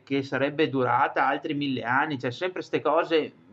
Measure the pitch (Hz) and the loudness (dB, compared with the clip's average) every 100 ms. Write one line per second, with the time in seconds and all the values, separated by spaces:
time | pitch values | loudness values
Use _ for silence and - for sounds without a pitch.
0 | - 139 135 131 139 147 170 135 123 120 | -4 -4 -2 -2 0 2 0 2 2 2
1 | 151 165 131 147 165 143 143 127 110 127 | 2 2 0 0 -4 -4 -4 -4 0 0
2 | 160 139 131 123 185 180 156 151 147 156 | 0 -2 -4 -4 -6 -6 -4 -2 2 2
3 | 170 160 127 - - | 4 2 0 -6 -20